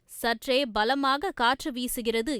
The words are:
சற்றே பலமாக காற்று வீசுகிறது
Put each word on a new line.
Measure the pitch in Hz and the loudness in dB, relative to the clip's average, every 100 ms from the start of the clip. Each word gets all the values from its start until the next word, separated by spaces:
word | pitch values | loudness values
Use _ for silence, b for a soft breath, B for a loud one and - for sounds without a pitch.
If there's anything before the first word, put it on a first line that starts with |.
| - | -12
சற்றே | - 233 233 277 254 269 | -4 -2 -2 0 0 2
பலமாக | 208 220 277 269 277 381 | 0 2 2 2 0 0
காற்று | - 240 269 311 | 0 2 2 -2
வீசுகிறது | 247 247 254 226 226 226 | -4 -4 -2 0 0 0